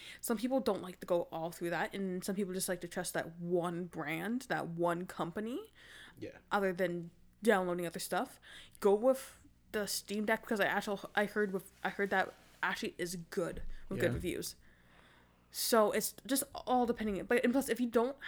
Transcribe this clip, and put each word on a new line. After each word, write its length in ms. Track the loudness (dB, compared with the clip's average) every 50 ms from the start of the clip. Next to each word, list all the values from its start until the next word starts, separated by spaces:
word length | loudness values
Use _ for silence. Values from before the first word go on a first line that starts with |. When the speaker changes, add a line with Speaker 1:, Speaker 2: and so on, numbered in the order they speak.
| -16 -16 -12 -6
Speaker 1:
Some 160 | -2 -2 0
people 240 | 0 0 2 2 2
don't 220 | 2 2 0 0
like 180 | -2 -8 -10 -6
to 60 | -2
go 200 | 2 2 2 2 0
all 180 | -4 -4 -4 -4
through 200 | -4 -4 -4 -2
that, 220 | 0 0 0 -2 -2
and 280 | -2 -2 -2 -2 -4
some 140 | -4 -4 -2
people 180 | -2 -2 -2 -2
just 140 | -2 -2 -2
like 120 | -2 -2
to 60 | -4 -6
trust 240 | -4 -4 -4 -2 -2
that 240 | -4 -4 -4 -6 -8
one 460 | -2 0 2 2 2 0 -2 -4 -6
brand, 560 | -6 -6 -6 -4 -4 -4 -2 -2 -2 -2 -2 -2 -2
that 200 | -2 -2 -2 -2
one 360 | -2 0 0 2 0 0 -4
company. 680 | -6 -6 -4 -4 -4 -4 -4 -4 -4 -6 -6 -8 -10 _ -20 -20 -20 -20 -20 -20 -20 -16 -12
Speaker 2:
Yeah. 120 | -12 -12 -12 -14 -6 -2
Speaker 1:
Other 200 | 0 2 2 2
than 380 | 2 2 0 0 0 -2 -6 -8 -12 -18 -20 -20 -12 0
downloading 440 | 4 6 6 6 4 2 0 -2 -2
other 120 | -4 -4 -6
stuff, 400 | -4 -2 0 0 0 -2 -6 -14 -20 -20 -18 -18 -20 -20 -4 2
go 160 | 4 6 6
with 460 | 6 6 6 4 4 0 -12 -16 -20 -20 -20 -20 _ _ -6
the 140 | -4 -4 -2 -2
Steam 380 | -4 -4 -4 -4 -2 0 2
Deck 160 | 2 0 0
because 180 | 0 0 0 2
I 60 | 2
actually, 340 | 2 2 0 0 0 -2 -4 -4 -2 0
I 80 | 0 0
heard 280 | 2 2 0 0 0
with, 200 | 0 -4 -6 -8 -10 -6
I 60 | -4 -4
heard 220 | -2 0 0 2
that 220 | 2 2 2 2 -2 -12 -20 -20 -8 -4
actually 320 | -2 -2 -2 -2 -4 -6 -4 -4
is 180 | -6 -6 -6 -8 -10 -6
good 320 | -4 -2 -2 -2 -4 -6 -6 -6 -6 -6 -8 -6
with 100 | -2 0
good 120 | 0 0
Speaker 2:
Yeah. 40 | 0
Speaker 1:
reviews. 400 | 0 -2 -2 -4 -4 -4 -8 -10 -12 -18 -20 -20 -20 -20 -20 -20 -20 -20 -20 -20 -20 -20 _ _ _ _ _
So 400 | -6 -4 0 4 6 6 6 6
it's 220 | 4 2 0 -2 -4 -8 -4
just 160 | -2 0 0 0 -2 -8 -8 -2
all 180 | 2 2 4 4
depending. 400 | 2 0 0 0 -2 -2 -2 0
But, 180 | 2 2 4
and 80 | 4 4
plus, 180 | 4 4 2 2
if 100 | 0 0
you 60 | 2
don't 300 | 2 4 4 4 2 0 -4 -6